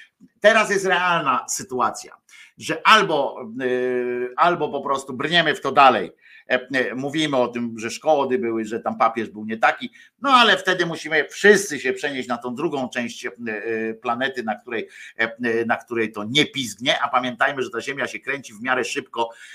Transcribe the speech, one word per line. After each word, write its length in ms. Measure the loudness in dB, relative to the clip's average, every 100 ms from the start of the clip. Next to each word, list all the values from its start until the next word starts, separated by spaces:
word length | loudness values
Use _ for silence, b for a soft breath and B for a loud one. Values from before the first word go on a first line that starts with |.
| B _ -20 _
teraz 300 | 4 6 4
jest 160 | 0 0
realna 580 | 2 2 2 2 0 -2
sytuacja, 680 | -8 -6 -2 -2 -2 -14 -20 _ B B B
że 280 | -6 0 6
albo, 600 | 6 6 0 0 -4 -10 -4
e, 40 | 0 0 0 0 -2 -4 -4 2
albo 320 | 2 2 -2
po 120 | -4
prostu 320 | -2 -4 -4
brniemy 420 | -6 0 2 2
w 60 | 0
to 120 | 0
dalej, 400 | 6 6 6 0 -10 B B B
e, 200 | -4 -2
e, 200 | -2 -2
mówimy 420 | -4 -6 -2 0 2
o 120 | 0
tym, 300 | -2 -6 -6
że 120 | -8
szkody 480 | -2 2 2 2 0
były, 260 | 0 -2
że 160 | -4 -4
tam 180 | -4 2
papież 300 | 2 0 -6
był 160 | -8
nie 120 | -8 0
taki, 360 | 0 0 -6 B B _
no 100 | 4
ale 260 | 6 6 4
wtedy 300 | 2 0 0
musimy 420 | -4 -2 0 0
wszyscy 520 | 4 6 6 4 -4
się 120 | -2
przenieść 360 | -2 -4 -4 -4
na 100 | -4
tą 160 | -6
drugą 340 | -4 -4 -2 -4
część, 380 | -4 -6 -6 -10
e, 40 | -8 -8
e, 460 | -6 -4 -4 -4
planety, 480 | -6 -4 -2 -2 -4
na 120 | -6
której, 340 | -6 -6 -8 -8 B B B
e, 40 |
e, 420 | -4 -2 0 0
na 120 | 0 -2
której 360 | -2 -4 -4
to 120 | -4
nie 220 | -2 0 0
pizgnie, 560 | -2 -8 -4 -2 -2
a 60 | 0
pamiętajmy, 540 | 0 -2 -2 -2 -2
że 80 | -6
ta 100 | -6
Ziemia 260 | -6 -6 -6
się 120 | -6
kręci 360 | -6 -8 -8
w 80 | -8
miarę 220 | -2 -2
szybko, 460 | -2 -6 -6 -6 -6 B B